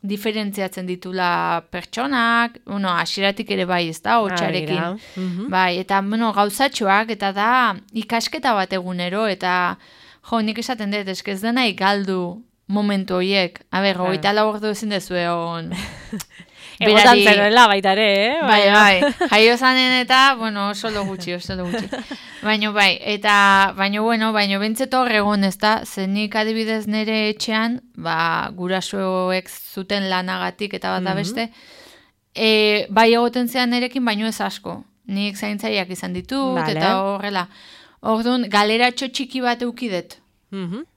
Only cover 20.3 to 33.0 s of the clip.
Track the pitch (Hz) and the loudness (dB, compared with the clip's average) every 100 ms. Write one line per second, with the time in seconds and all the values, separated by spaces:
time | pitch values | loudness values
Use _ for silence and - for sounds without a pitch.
20.3 | 247 220 202 202 202 226 214 190 190 175 | 4 -4 -2 -4 -4 -4 -4 -4 -6 -6
21.3 | 175 - 185 180 226 - 262 226 254 - | -8 -6 -6 -4 -4 -6 -10 -10 -14 -14
22.3 | - 208 214 214 208 196 175 - 208 208 | -8 -2 0 0 4 4 2 -4 -2 4
23.3 | 202 196 196 196 185 196 208 220 233 220 | 6 6 6 4 2 -2 0 0 0 0
24.3 | 214 202 196 214 226 262 254 247 214 208 | 0 0 0 -2 -2 -2 0 2 2 2
25.3 | 208 196 185 214 220 - - 190 202 214 | 2 0 2 0 0 -2 -6 -4 -2 -2
26.3 | 220 214 226 220 220 208 214 214 220 214 | -2 -2 -2 -2 -4 -2 -4 -2 0 -2
27.3 | 214 - 220 226 247 _ - 165 165 165 | -4 -2 -2 -2 -4 _ -10 -4 -2 0
28.3 | 165 - 180 180 185 180 202 190 185 185 | -2 -4 -6 -4 -4 -4 -4 -2 -2 -2
29.3 | 185 185 - - - 190 202 190 185 180 | -4 -6 -18 -14 -14 -6 -4 -2 -2 -4
30.3 | 185 180 185 208 190 190 185 185 180 170 | -4 -6 -6 -10 -6 -4 -4 -2 -4 -4
31.3 | 226 226 - - - - - _ _ _ | -6 -8 -12 -20 -20 -20 -20 _ _ _
32.3 | - 220 214 214 208 - 202 | -2 2 4 4 2 0 4